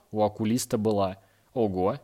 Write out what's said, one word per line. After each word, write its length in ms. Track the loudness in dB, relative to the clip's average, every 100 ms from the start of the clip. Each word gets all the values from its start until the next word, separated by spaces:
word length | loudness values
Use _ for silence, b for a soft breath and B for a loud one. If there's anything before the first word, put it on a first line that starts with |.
| -8
у 120 | 0
окулиста 560 | 0 0 0 0 0 -2
была». 380 | 0 0 0 -4 b b b
«Ого, 460 | -2 0 2 0 -2